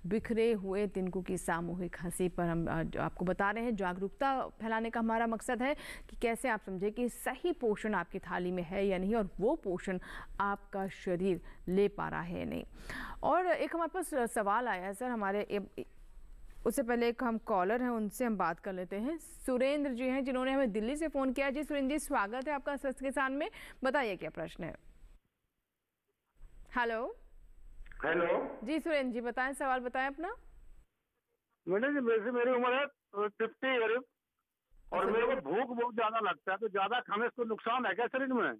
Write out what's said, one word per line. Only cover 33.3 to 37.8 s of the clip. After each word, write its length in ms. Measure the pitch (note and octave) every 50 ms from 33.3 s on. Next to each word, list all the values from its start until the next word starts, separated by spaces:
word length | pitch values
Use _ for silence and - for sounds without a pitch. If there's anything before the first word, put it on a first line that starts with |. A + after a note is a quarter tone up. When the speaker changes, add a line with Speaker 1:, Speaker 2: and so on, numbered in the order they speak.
| _ - A3+ A3 - _ - C4 C4 A#3+
Speaker 2:
करीब, 260 | A3 G#3+ A3+ B3+ C4 _ _ _ _ _ _ _ _ _ _ _ _ _ - - - -
और 60 | - F3+
Speaker 1:
अच्छा। 140 | - -
Speaker 2:
मेरे 140 | - - A#3
को 240 | - C4+ - - C3+
भूख 260 | E3+ A3 C4+ A#3+ B3
बहुत 180 | A#3 A#3 A#3+ A3
ज्यादा 260 | A3+ A3+ G#3+ A3+ A3+
लगता 320 | G#3+ F#3+ E3+ - _ F#3+
है, 60 | F#3+ G3
तो 100 | A3+ G#3+
ज्यादा 300 | F#3 G3 G3 G3+ A#3 B3
खाने 220 | - - F#3+ G#3 A#3
से 120 | A#3+ _
कोई 100 | - A#3+ A3+
नुकसान 380 | G#3+ - - A3+ A#3 B3+